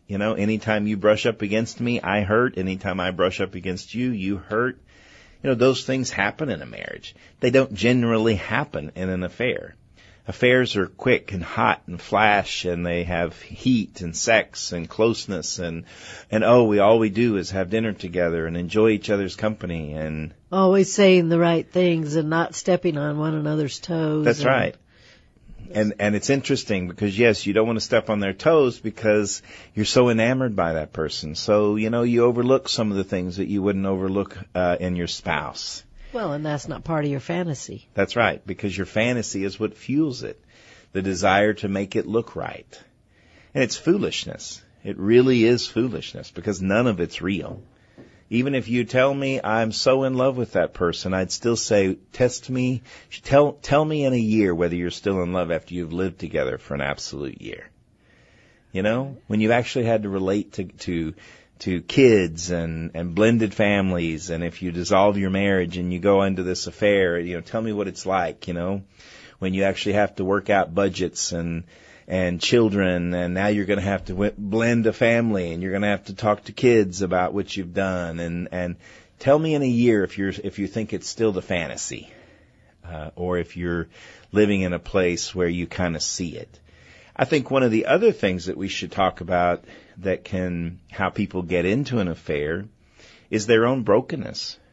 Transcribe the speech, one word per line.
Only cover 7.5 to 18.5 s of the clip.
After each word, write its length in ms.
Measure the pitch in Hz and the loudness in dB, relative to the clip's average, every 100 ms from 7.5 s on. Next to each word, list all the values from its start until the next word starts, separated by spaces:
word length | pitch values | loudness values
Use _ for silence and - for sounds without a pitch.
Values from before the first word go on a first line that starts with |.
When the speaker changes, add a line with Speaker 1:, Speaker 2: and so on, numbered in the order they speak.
Speaker 1:
don't 240 | 131 131 98 | 4 2 0
generally 580 | 113 127 117 113 113 | 2 4 2 2 2
happen 580 | 101 - 113 151 - 76 - | 0 -2 -4 -4 -8 -10 -6
in 140 | 92 | -4
an 140 | 92 | -4
affair. 520 | 90 - 123 - - - _ _ - - - | -6 -4 -4 -4 -8 -18 _ _ -20 -20 -10
Affairs 480 | - 123 127 123 104 | 0 4 4 4 0
are 120 | 90 | -2
quick 440 | - 127 117 - | -2 2 2 0
and 120 | 95 | -8
hot 400 | 85 - 113 - - | -6 0 2 2 -2
and 120 | 87 | -14
flash, 640 | - 101 104 101 - - 90 | -2 4 4 4 0 -4 -4
and 200 | 87 87 | -2 -2
they 180 | 87 | -2
have 360 | 82 85 85 - | -2 -2 -2 -6
heat 600 | - 82 123 123 98 - | -18 -4 2 2 0 -6
and 140 | 87 82 | -10 -4
sex 580 | - 113 - - - | 2 2 2 -8 -8
and 160 | 87 82 | -8 -6
closeness 680 | - 113 110 - 92 - - | 0 0 0 -6 -8 -6 -6
and, 280 | 87 82 - - - - - | -6 -8 -12 -18 -18 -18 -4
and, 140 | 110 | 2
oh, 220 | 110 123 113 | 6 6 6
we, 140 | 104 | 6
all 200 | 101 117 | 6 6
we 100 | 110 | 4
do 280 | 98 120 101 | 2 2 0
is 140 | 85 | -2
have 180 | 95 90 | -4 -2
dinner 240 | 110 113 | -2 -2
together 520 | 98 92 87 87 82 | -6 -6 -2 0 0
and 120 | 82 | -4